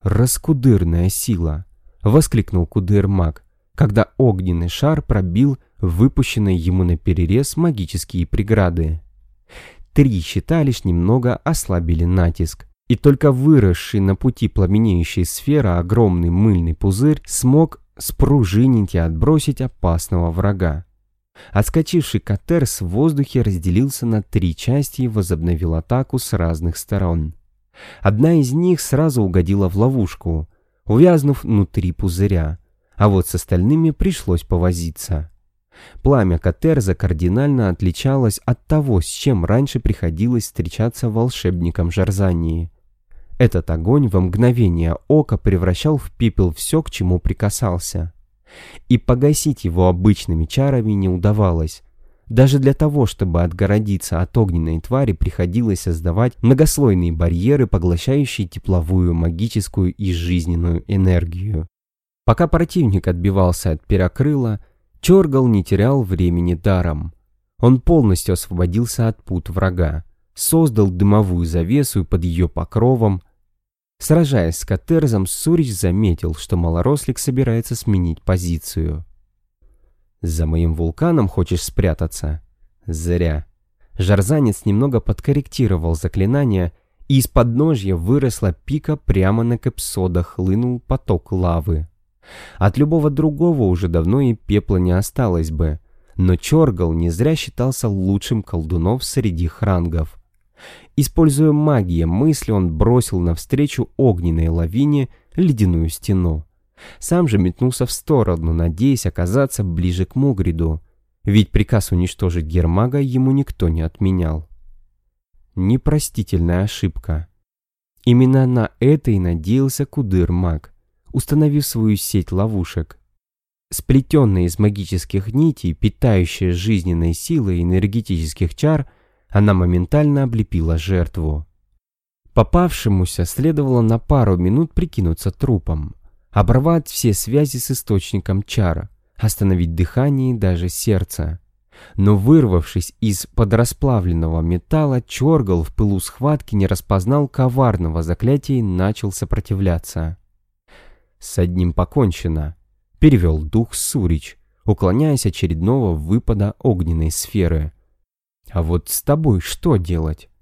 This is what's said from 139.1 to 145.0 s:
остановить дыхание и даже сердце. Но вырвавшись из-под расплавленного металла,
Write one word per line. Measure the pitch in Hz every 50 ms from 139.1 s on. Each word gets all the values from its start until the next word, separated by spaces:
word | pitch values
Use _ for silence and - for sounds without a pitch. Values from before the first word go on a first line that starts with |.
| _
остановить | - - 110 - - 104 98 95 87 87 82 82
дыхание | 82 90 85 - 123 131 147 143 135 131 127
и | 123
даже | 110 101 95 95 85 87 92
сердце. | - - - 117 104 92 87 - - - 80 78 80 - _ _ _ _ _ _ _ - - - _
Но | - 98 101 104
вырвавшись | 98 98 123 156 165 139 107 90 87 82 - - 92 87 - _ _
из-под | - 110 98 - - - _ - 113 101 107
расплавленного | 110 120 120 - - - 135 123 107 90 90 85 80 80 80 80 82
металла, | 80 85 87 87 _ _ - 156 151 143 131 123